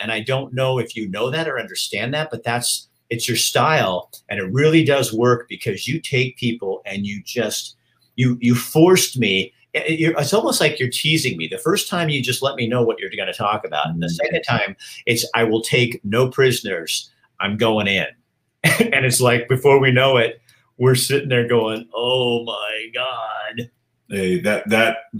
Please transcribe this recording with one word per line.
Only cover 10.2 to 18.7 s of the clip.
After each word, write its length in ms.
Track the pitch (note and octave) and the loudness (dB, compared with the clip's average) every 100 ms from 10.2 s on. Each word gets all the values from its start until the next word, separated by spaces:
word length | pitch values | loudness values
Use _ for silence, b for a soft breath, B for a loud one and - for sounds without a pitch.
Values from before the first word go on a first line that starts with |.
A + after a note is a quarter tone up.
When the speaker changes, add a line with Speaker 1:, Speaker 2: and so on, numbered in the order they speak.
| C3+ | 0
Speaker 1:
almost 260 | G3+ C4+ - | 0 0 2
like 180 | D#3 D3+ | 0 0
you're 100 | B2+ | -4
teasing 480 | - D3+ D#3+ C3 F2 | -2 0 0 0 -4
me. 100 | D#2+ | -8
The 100 | F#2+ | -6
first 320 | D#3 G3 - | -2 -2 -2
time 200 | F3+ D#3+ | -2 -2
you 120 | C#3+ | -2
just 200 | B2+ B2 | -2 -2
let 140 | - - | -4 -2
me 120 | A#2 | -2
know 160 | B2 | 2
what 160 | A#2 G#2+ | 0 0
you're 120 | F#2+ G2+ | -6 -6
gonna 160 | F#2+ | -6
talk 320 | F2 G#2 A2 F#2 | -2 -2 -2 -4
about. 220 | D2+ D#2 | -4 -2
And 140 | E2 | -2
the 60 | E2+ | -4
Speaker 2:
Mm-hmm. 180 | E2 D#3 | -2 -2
Speaker 1:
second 160 | E3 | -2
time, 320 | - A#2 G2 G2 B B - | -2 -2 -2 -8 B B -2
it's, 200 | A2+ - A#2 | -2 0 0
"I 80 | |
will 180 | A2+ A2 | 2 0
take 380 | - B2+ A#2+ A#2+ | 0 2 0 -2
no 260 | G#2 A2+ C3 | -2 0 0
prisoners. 800 | C3+ C3 A#2+ G2+ F2+ D#2+ - - b b _ | 4 2 2 -2 -8 -6 -8 -8 b b _
I'm 180 | G2 G#2+ | -4 0
going 300 | A2+ G#2+ G2+ | 2 2 2
in." 200 | G2 D2+ - _ _ _ _ | 0 -2 -8 _ _ _ _
<laughs> 0 | |
And 420 | D#3 | 0